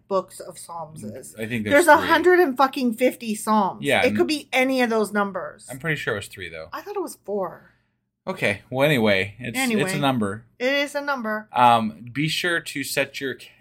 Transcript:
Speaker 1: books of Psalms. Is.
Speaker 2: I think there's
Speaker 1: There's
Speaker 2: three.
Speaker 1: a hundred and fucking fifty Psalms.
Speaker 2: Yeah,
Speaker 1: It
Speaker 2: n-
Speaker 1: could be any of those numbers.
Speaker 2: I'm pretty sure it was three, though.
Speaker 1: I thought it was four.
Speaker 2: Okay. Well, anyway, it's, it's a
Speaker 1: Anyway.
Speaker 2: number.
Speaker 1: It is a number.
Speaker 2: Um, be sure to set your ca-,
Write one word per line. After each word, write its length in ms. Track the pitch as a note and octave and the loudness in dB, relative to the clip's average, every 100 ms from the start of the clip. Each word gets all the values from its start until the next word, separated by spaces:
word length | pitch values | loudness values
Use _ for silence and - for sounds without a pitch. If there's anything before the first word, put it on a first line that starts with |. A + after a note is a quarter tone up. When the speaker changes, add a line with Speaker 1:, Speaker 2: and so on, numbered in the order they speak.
| - | -4
Speaker 1:
books 320 | F#3+ F3+ - | -4 -4 -10
of 180 | - E3+ | -16 -16
Psalms. 460 | - E3+ D#3 D#3 | -14 -12 -12 -12
Is. 320 | G#3+ C3+ - - | -14 -14 -16 -10
Speaker 2:
I 100 | A2 | -6
think 200 | A#3 G#3 | -4 4
there's 200 | C#4+ E4 | 6 8
Speaker 1:
There's 120 | D#4 | 6
Speaker 2:
three. 80 | - | 6
Speaker 1:
a 20 | |
hundred 320 | D#4 E4+ F4+ | 4 6 6
and 160 | F4 B3+ | 4 4
fucking 380 | C4+ C#4+ B3 | 0 0 -4
fifty 420 | A3 B3+ B3+ A#3 G#3 | 2 0 0 -6 -4
Psalms. 480 | A3 G#3+ F#3 A#2 | 2 2 2 -2
Speaker 2:
Yeah, 180 | C#3+ A2+ | 0 2
Speaker 1:
It 80 | - | 4
Speaker 2:
n- 40 | G#3 | 2
Speaker 1:
could 120 | F4 | 0
be 200 | D4+ - | -2 -2
any 280 | B3+ C4 C4 | 0 2 2
of 80 | A#3+ | 2
those 220 | A3+ G#3 | 0 0
numbers. 560 | G#3 G3+ F#3 D3+ - - | -2 -2 -4 -10 -14 -16
Speaker 2:
I'm 100 | C3 | -8
pretty 180 | D#3+ D3 | -4 -4
sure 160 | C#3+ | -2
it 60 | G#2 | -6
was 80 | - | -6
three, 200 | - F2 | -12 -14
though. 220 | E2 D#2+ | -12 -14
Speaker 1:
I 80 | D#4 | -14
thought 140 | F4+ G4+ | -10 -8
it 60 | |
was 160 | D#4 - - | -8 -10 -8
four. 460 | G3+ F3 - _ _ _ _ _ _ F#3 | -6 -6 -10 _ _ _ _ _ _ -10
Speaker 2:
Okay. 360 | F#3 A#2 G2+ - | -4 -4 -4 -6
Well, 160 | B2+ C#3+ | 0 2
anyway, 500 | C3 G#2+ F#2+ G2+ G#2 | 4 4 2 0 -8
it's, 120 | B2 | -8
it's 80 | A#3+ | -4
a 40 | |
Speaker 1:
Anyway. 380 | C4 G#3+ F#3 D3+ | 0 0 0 0
Speaker 2:
number. 460 | C#3 B2+ G2+ A2 - - | 0 0 -2 -6 -14 -6
Speaker 1:
It 140 | B3 | -2
is 220 | C#4+ C#4+ C#4+ | 0 -2 -4
a 60 | |
number. 480 | C#4+ C4+ G#3+ G#3+ G#3+ | -6 -6 -4 -6 -4
Speaker 2:
Um, 540 | - A#2+ A#2 A2 G#2 A#2+ | 4 6 6 2 -8 -10
be 160 | A#2+ D#3 | -6 -4
sure 320 | - F3+ E3+ | -2 -4 -4
to 200 | - C#3+ C3 | -6 -8 -6
set 340 | D3 C#3 - | -4 -4 -6
your 160 | C#3 A#2+ | -10 -10
ca-, 160 | - _ | -16 _